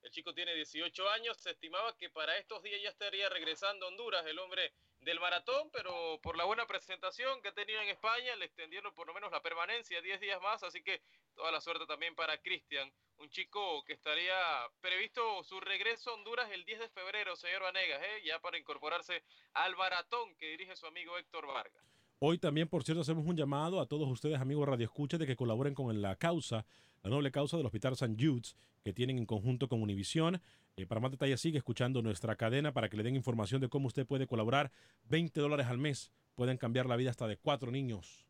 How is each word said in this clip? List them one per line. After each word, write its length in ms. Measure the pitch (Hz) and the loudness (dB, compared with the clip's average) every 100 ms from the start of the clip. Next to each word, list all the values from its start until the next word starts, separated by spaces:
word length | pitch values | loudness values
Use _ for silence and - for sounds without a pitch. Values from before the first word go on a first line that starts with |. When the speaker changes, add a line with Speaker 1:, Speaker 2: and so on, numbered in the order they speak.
Speaker 1:
El 80 | 120 | -12
chico 240 | - 170 | -10 -8
tiene 200 | 156 175 | -6 -4
dieciocho 540 | 165 151 151 170 170 190 | -4 -4 -4 -6 -2 0
años, 260 | 220 233 208 | 0 -2 -6
se 140 | 185 | -8
estimaba 460 | 165 165 175 226 - | -10 -6 -2 -4 -4
que 140 | 175 | -12
para 260 | 160 156 185 | -4 0 0
estos 240 | - 214 | -2 -10
días 160 | 196 202 | -6 -6
ya 80 | 202 | -6
estaría 380 | - 202 190 196 | -6 -6 0 0
regresando 580 | 185 160 156 196 202 185 | 0 -2 -2 -2 -2 -8
a 20 | |
Honduras 380 | 190 233 190 156 | -6 -2 -2 -2
el 140 | 160 | -6
hombre 320 | 185 185 165 _ _ _ | -4 -2 -2 _ _ _
del 200 | 156 170 | -4 0
maratón, 480 | 175 175 202 269 311 | 2 0 2 0 0
pero 460 | 247 185 175 165 156 | -4 -4 -2 -2 -4
por 140 | - 165 | -4 0
la 80 | |
buena 220 | 180 220 226 | 2 2 0
presentación 760 | 190 - 185 185 185 254 262 | -4 -6 -6 -6 -2 -2 -2
que 80 | 202 | -6
ha 60 | |
tenido 260 | 196 208 214 | -6 -4 -2
en 80 | 208 | -2
España, 460 | 190 220 233 254 226 | 0 0 0 0 -4
le 100 | 175 | -6
extendieron 460 | - 160 180 202 | -8 -10 -8 -10
por 120 | 175 160 | -10 -10
lo 80 | |
menos 160 | 175 202 | -8 -4
la 120 | 160 | -4
permanencia, 600 | 165 170 175 233 226 175 | -2 -2 0 -2 -2 -6
diez 180 | 175 196 | -4 -4
días 200 | 202 190 | -2 0
más, 220 | 190 220 | 0 0
así 180 | 180 175 | -4 -8
que 200 | 175 180 _ - _ | -4 -4 _ -20 _
toda 180 | - 160 | -4 0
la 80 | 156 | 0
suerte 260 | 160 165 160 | -2 -4 -4
también 300 | 147 165 160 | -4 -4 -2
para 240 | 160 151 | 0 0
Cristian, 500 | - 175 _ 143 135 _ _ _ | -2 -4 _ -4 -4 _ _ _
un 100 | 147 | -12
chico 540 | 175 180 208 196 151 | -8 -6 -2 0 -2
que 80 | - | -4
estaría 420 | 151 156 156 175 185 175 143 120 _ | -8 0 0 2 2 2 0 -2 _
previsto 640 | 185 185 220 - 226 196 | 0 0 0 0 0 -2
su 160 | 156 190 | -6 -8
regreso 500 | 190 190 208 226 247 | -2 0 0 -2 -4
a 40 | |
Honduras 360 | 220 208 233 226 | -8 -4 -2 -2
el 120 | 190 | -4
diez 160 | 180 220 | -8 -8
de 80 | 226 | -8
febrero, 480 | - 185 208 196 175 | -6 -4 -2 -2 -4
señor 260 | 175 190 | -2 0
Vanegas, 400 | 185 190 180 143 | 0 2 2 2
¿eh? 240 | 185 214 165 | -2 -4 -2
Ya 140 | 160 | -2
para 180 | 175 165 | -2 -4
incorporarse 640 | 151 143 147 170 160 170 _ - _ | -6 -4 -2 -2 -2 -6 _ -20 _
al 220 | - 180 180 | 0 0 2
maratón 580 | 185 180 170 240 226 160 | 2 0 -2 -4 -6 -10
que 140 | 156 | -10
dirige 240 | 160 185 | -8 -10
su 120 | 185 160 | -12 -12
amigo 300 | 170 165 175 | -10 -6 -8
Héctor 300 | - 165 143 | -6 -10 -4
Vargas. 380 | 131 104 _ _ _ _ _ | -6 -6 _ _ _ _ _
Speaker 2:
Hoy 200 | 143 170 | 2 4
también, 300 | 170 147 160 | 2 2 2
por 160 | 175 | 0
cierto, 180 | 143 160 | 0 0
hacemos 240 | 151 160 151 | 2 0 2
un 100 | 170 | 2
llamado 440 | 139 143 160 185 | 2 2 2 0
a 60 | 143 | 0
todos 220 | 147 139 | 0 0
ustedes, 320 | 123 151 147 | 0 0 0
amigos 280 | 131 147 139 | 2 2 4
radioescuchas, 500 | 123 113 - 143 170 | 4 0 0 0 0
de 80 | 147 | 0
que 100 | 127 | 2
colaboren 380 | 120 110 139 | 2 2 2
con 260 | 139 127 107 | 0 0 2
la 160 | 101 95 | 0 2
causa, 480 | 170 170 - 113 - - - _ | 2 2 0 -4 -4 -16 -20 _
la 80 | 95 | 0
noble 220 | 139 139 | 2 2
causa 240 | 143 143 170 | 2 0 2
del 100 | 127 | 0
Hospital 300 | 107 131 131 | 2 0 2
San 200 | 123 107 | 0 4
Jude's, 400 | 156 127 - - _ _ | 4 4 -2 -16 _ _
que 80 | - | -6
tienen 260 | 98 123 127 | 0 0 2
en 80 | 113 | 2
conjunto 420 | 110 110 127 135 | 2 2 2 2
con 140 | 113 | 2
Univisión. 580 | 107 98 98 165 165 185 - - _ - | 2 0 0 4 4 2 -6 -20 _ -10
Eh, 100 | 92 | -2
para 140 | 110 | 0
más 100 | 127 | 0
detalles, 300 | 135 139 127 | 2 2 4
sigue 180 | 165 151 | 4 2
escuchando 420 | - 113 123 127 | 0 2 2 4
nuestra 360 | 113 101 - 107 | 2 0 0 2
cadena 360 | 113 131 151 | 2 4 2
para 160 | 127 107 | 2 0
que 80 | 104 | 2
le 60 | |
den 140 | 110 135 | 2 2
información 440 | 123 117 98 131 | 2 0 2 2
de 80 | 131 | 2
cómo 200 | 143 139 | 0 0
usted 180 | 127 131 | 0 0
puede 220 | 139 131 | 0 2
colaborar. 420 | 117 110 135 147 - - _ | 2 4 4 2 -4 -20 _
Veinte 360 | 113 156 170 - | 0 2 2 2
dólares 260 | 147 147 123 | 2 4 2
al 120 | 123 | 2
mes 340 | 151 135 - _ _ | 0 0 -6 _ _
pueden 240 | - 123 127 | 0 2 2
cambiar 280 | 117 123 127 | 2 2 4
la 100 | 120 | 4
vida 140 | 127 | 2
hasta 160 | 113 113 | 0 -2
de 100 | 104 | 0
cuatro 360 | 156 139 120 | 0 0 0
niños 520 | 131 131 104 - - | -2 -2 -4 -8 -20